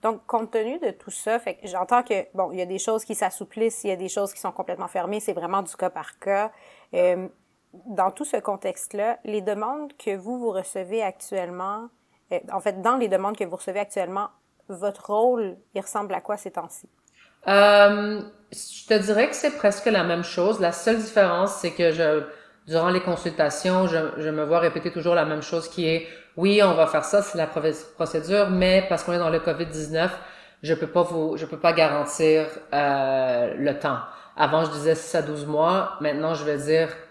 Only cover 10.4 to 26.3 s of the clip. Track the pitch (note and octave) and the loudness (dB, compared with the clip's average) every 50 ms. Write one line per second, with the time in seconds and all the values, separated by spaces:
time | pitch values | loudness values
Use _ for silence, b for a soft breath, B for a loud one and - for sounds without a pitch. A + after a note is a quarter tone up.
10.4 | A#3+ A3+ F#3+ F#3+ F#3 - - G3 F#3+ F3 G#3 A3+ G#3+ F#3+ F#3 - - - G3+ F#3+ | -4 -4 -4 -4 -6 -6 -8 -8 -8 -4 -4 -4 -4 -4 -6 -8 -12 -6 -6 -6
11.4 | F3+ F3 F3+ F3+ F3+ G3 G#3 G#3+ A3+ A#3+ _ _ _ _ _ _ _ _ F3+ F3+ | -6 -6 -8 -8 -6 -6 -6 -8 -10 -14 _ _ _ _ _ _ _ _ -6 -6
12.4 | - - - F#3+ - G#3 F#3+ F#3+ F3+ A3+ B3 C4+ A#3+ G#3 F#3+ F#3 F#3+ G3+ G#3 - | -6 -6 -8 -4 -2 -2 -4 0 0 0 2 2 0 0 0 0 0 -2 -4 -4
13.4 | G3+ F3 E3+ F3+ - - F3+ G3+ G#3 G3+ - G3+ F#3 F3 F#3 G3 G#3 - _ _ | -6 -8 -8 -10 -8 -6 -4 -4 -6 -4 -4 -6 -6 -4 -4 -6 -6 -6 _ _
14.4 | _ _ _ _ _ _ G3 E3+ F#3 G3+ G3 - - - G#3 G#3+ A3+ B3+ B3+ A#3 | _ _ _ _ _ _ -12 -6 -6 -6 -6 -6 -6 -2 0 2 4 4 2 0
15.4 | A3 F#3+ F3+ - _ _ _ G3 F#3+ - - - G3+ G3 F#3+ - - - G#3 G#3 | -2 -6 -6 -12 _ _ _ -8 -8 -4 -6 -6 -4 -4 -6 -8 -4 -6 -8 -6
16.4 | - F#3+ - F3+ E3 E3 - - - - _ _ _ b b b b b b b | -8 -10 -8 -8 -10 -10 -14 -20 -20 -20 _ _ _ b b b b b b b
17.4 | _ F#3+ G3 G3+ G3+ G#3 G3+ G3+ G3+ G3+ G#3 G#3 G#3 G#3 G#3+ G#3 G#3 - - _ | _ 4 8 10 10 10 12 10 10 10 8 4 -2 -2 -4 -6 -8 -12 -16 _
18.4 | _ _ - - - - - - - - A3 G#3 G3 G3+ G#3+ G#3 B3+ D4+ - - | _ _ -16 -14 -14 -14 -14 -18 0 2 2 2 4 2 4 4 4 2 0 -2
19.4 | - D4 C#4+ - - G3+ G3 - - A#3+ G#3+ F#3+ E3+ F3 E3+ E3+ F3 - - - | -2 -2 -2 2 2 2 2 2 0 2 2 2 2 2 0 -2 -2 -4 -2 0
20.4 | F3 G3+ A3 G3 F#3 E3+ E3+ - - A3+ A3+ A3+ G#3+ A3 - G#3 G3 F3+ F3 F3 | 2 2 2 2 0 0 0 0 0 2 2 2 0 0 4 4 4 4 4 0
21.4 | F#3+ G3+ G3 - - F3 - - F3 E3+ D#3 E3 E3 D3+ D#3 D#3 D3 B B B | 0 -2 -2 -4 -6 -6 0 2 2 4 4 4 2 2 2 2 0 B B B
22.4 | B B B B _ - D#3+ E3 E3 F3+ F3+ F#3 F3+ F#3 F3 D#3+ - E3+ D#3+ - | B B B B _ -2 0 2 2 4 2 2 0 0 -4 -2 -4 -6 0 2
23.4 | D#3 D3 C#3+ - - F#3 F#3 F#3 F#3+ F3 E3 E3 D#3 D3+ - - D#3 D#3 D#3 D#3 | 0 0 0 0 0 2 4 4 2 2 2 0 -2 -2 -4 -4 -4 -4 -2 -2
24.4 | D3+ D3 E3 E3+ E3 E3 E3 E3+ - F3 - F3 D3+ F3 F3 E3+ D#3 D#3 D#3 D3+ | 0 2 2 4 2 2 0 0 -6 -6 -6 -2 0 2 2 2 2 0 -2 -6
25.4 | D3 - - E3+ E3 - - - E3+ D#3+ D#3+ E3 E3 B B B B B | -4 -4 -4 -4 -4 -4 -6 -2 0 0 0 0 -2 B B B B B